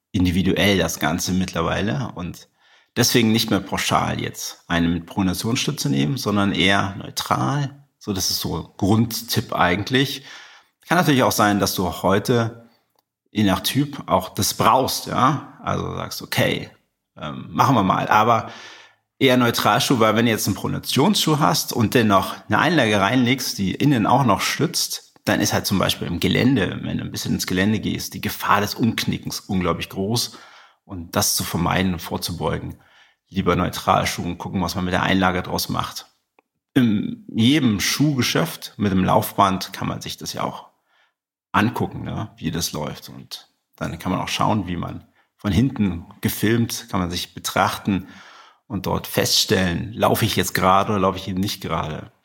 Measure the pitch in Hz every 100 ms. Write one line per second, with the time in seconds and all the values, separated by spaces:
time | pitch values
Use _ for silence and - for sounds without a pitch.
0 | _ - 90 87 92 - 98 95 82 -
1 | 73 87 - 92 92 85 85 85 101 139
2 | - - 87 80 - _ _ _ _ -
3 | 120 123 110 113 - 98 92 95 - 80
4 | 82 78 76 - - - - 85 85 87
5 | 82 - 92 87 113 123 - 143 143 135
6 | 147 127 107 101 101 82 90 101 101 95
7 | - - - 104 131 143 135 - _ _
8 | - 95 - - 80 80 82 - 95 110
9 | 113 - - - - - 90 95 104 127
10 | 139 - - - - - _ _ - 170
11 | 151 131 107 - 104 101 98 - 90 80
12 | 92 98 110 120 113 - - _ _ _
13 | _ _ _ - 101 90 - 123 147 -
14 | - 92 - - 101 - 98 127 131 -
15 | - 95 127 139 - - - 95 90 90
16 | 87 - - - - - - _ _ _
17 | _ - 78 67 - 85 131 123 92 95
18 | 92 104 110 110 - - - - - _
19 | _ _ 131 127 120 - 113 104 - 131
20 | 110 107 117 107 - 98 101 95 - -
21 | 165 196 - 147 170 165 - - 104 127
22 | 107 98 - - - 107 135 165 110 104
23 | 98 131 120 135 - - 95 - 135 131
24 | 98 127 123 92 - - 147 - - -
25 | - _ - 101 - 98 - 95 90 -
26 | - 85 95 98 117 131 90 - - -
27 | - - - 92 - 90 98 110 90 85
28 | - 98 - - - 101 101 - 113 -
29 | - 95 95 - - 98 87 82 - -
30 | 98 117 - - - - - _ _ 98
31 | 85 - - - - 87 87 90 95 85
32 | - 90 - 85 80 85 85 - _ _
33 | _ _ _ 95 92 87 90 - - 92
34 | 92 - 87 87 90 95 85 95 90 90
35 | - 95 92 90 - 92 - 85 82 -
36 | - _ _ _ _ _ _ 139 120 104
37 | - - - - 113 156 127 101 - -
38 | 147 135 113 147 165 - - - 101 95
39 | 92 101 107 - 98 95 - - - -
40 | - - - - - - - _ _ _
41 | _ _ _ _ _ 95 107 123 92 -
42 | - 147 - - - 165 165 151 147 143
43 | - - - - - _ _ _ 85 85
44 | 95 92 - - 101 107 90 87 87 87
45 | - _ _ _ 104 101 135 135 101 85
46 | - - 110 - 104 117 113 - - 98
47 | 87 90 - - - - 101 - - 95
48 | - - - - - _ _ 95 - 90
49 | - - 107 - - 101 92 85 82 98
50 | 101 113 107 95 90 - 92 95 101 104
51 | 95 92 - 92 98 - 90 82 76 76
52 | - _